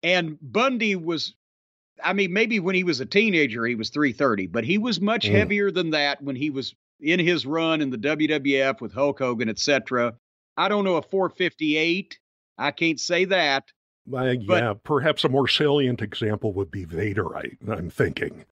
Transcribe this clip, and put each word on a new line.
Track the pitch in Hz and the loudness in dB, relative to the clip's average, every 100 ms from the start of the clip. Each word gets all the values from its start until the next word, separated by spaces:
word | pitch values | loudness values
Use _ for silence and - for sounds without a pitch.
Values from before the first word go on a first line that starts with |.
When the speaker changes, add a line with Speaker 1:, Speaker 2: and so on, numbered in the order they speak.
Speaker 1:
And | 160 180 165 151 | 2 0 0 -6
Bundy | 143 113 262 247 220 190 | -4 0 0 2 0 0
was, | 165 160 - _ _ _ _ _ _ _ | -2 -4 -6 _ _ _ _ _ _ _
I | 160 | -2
mean, | 190 190 | 0 0
maybe | 185 233 220 | 2 2 0
when | 175 | 0
he | 185 | 0
was | 180 135 | 0 -2
a | 131 | 0
teenager, | 202 220 175 143 113 117 | 2 4 2 2 0 -2
he | 117 | -2
was | 110 | -4
three | 147 147 | 0 0
thirty, | 113 139 104 92 | 2 2 2 0
but | 104 113 | -2 0
he | 196 | 0
was | 240 196 | 0 0
much | 202 226 202 | 0 0 4
Speaker 2:
Mm. | |
Speaker 1:
heavier | 202 208 208 202 | 4 4 0 0
than | 175 165 | 0 0
that | 156 143 139 | 0 0 -2
when | 139 127 | -6 -4
he | 151 | -4
was | 131 123 - _ _ | -4 -8 -12 _ _
in | 143 180 | 0 2
his | 170 170 123 | 2 2 0
run | 160 165 160 | -2 0 0
in | 143 | 0
the | 123 | -2
W | 131 151 151 | -2 0 0
W | 151 135 135 | 0 2 2
F | 135 131 | 2 -2
with | 117 | -8
Hulk | 127 143 139 | -2 -2 0
Hogan, | 131 117 117 | -2 -2 -2
et | 107 | -2
cetera. | - 139 - 127 120 110 _ _ _ - | 0 0 0 0 0 -4 _ _ _ -2
I | 175 | 0
don't | 208 | 2
know | 190 170 | 2 0
a | |
four | - 190 180 | 0 -2 -2
fifty-eight. | - 180 - 156 151 160 180 196 - _ _ _ - | 0 -4 0 0 2 2 0 -4 -16 _ _ _ -4
I | 139 | -4
can't | 147 165 156 | 0 0 0
say | - 175 185 | -2 0 2
that. | 185 151 135 - _ _ _ - | 2 2 0 -4 _ _ _ -8
Speaker 2:
Uh, | 127 127 127 | -2 0 0
Speaker 1:
But | |
Speaker 2:
yeah, | 101 175 120 104 | 2 2 2 -4
perhaps | - 147 156 147 | -2 0 2 0
a | 156 | 2
more | 135 127 | 2 2
salient | - 151 147 131 120 | 2 2 4 2 0
example | 104 - 107 107 113 | -6 -4 -2 -2 -2
would | 95 98 | -2 -4
be | 98 87 | -6 -8
Vader, | 82 104 101 82 - | -4 -2 -2 -4 -6
I, | - - - | -10 -10 -6
I'm | 113 175 | -6 -6
thinking. | - 90 - - - - | 0 0 0 -6 -8 -20